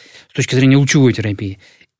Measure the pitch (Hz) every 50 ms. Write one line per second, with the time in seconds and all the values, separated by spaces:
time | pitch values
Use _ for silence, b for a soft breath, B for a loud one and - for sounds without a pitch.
0 | b b b b b b b - 131 - 123 131 135 135 131 139 139 131 - 151
1 | 131 120 104 - 104 107 101 - 107 95 98 - b b b b b b b